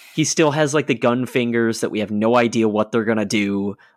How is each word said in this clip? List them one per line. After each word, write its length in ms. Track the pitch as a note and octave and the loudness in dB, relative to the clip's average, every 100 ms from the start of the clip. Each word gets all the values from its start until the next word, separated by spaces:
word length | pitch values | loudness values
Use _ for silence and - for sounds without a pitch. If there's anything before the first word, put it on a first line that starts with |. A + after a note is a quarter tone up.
| - | -10
he 100 | - | -4
still 280 | D3+ - D#3 | -2 0 0
has, 240 | C#3+ D3+ D3+ | 2 0 0
like, 100 | C#3 | -2
the 80 | |
gun 320 | A#2+ A#2+ B2 B2 | 0 0 0 0
fingers 560 | C3 A#2+ A#2 A2+ A2+ | -2 0 0 0 0
that 80 | - | -4
we 120 | G#2 | -4
have 100 | G#2 | -4
no 240 | G#2+ A2 A#2+ | 0 2 4
idea 320 | A#2+ A2+ A2 | 2 2 0
what 220 | G#2 G#2+ | 0 0
they're 140 | A#2+ A2 | -2 0
gonna 200 | A2 G2+ | 0 0
do. 500 | G#2+ G2+ G2+ G2+ G2 _ | -2 -2 -2 -4 -8 _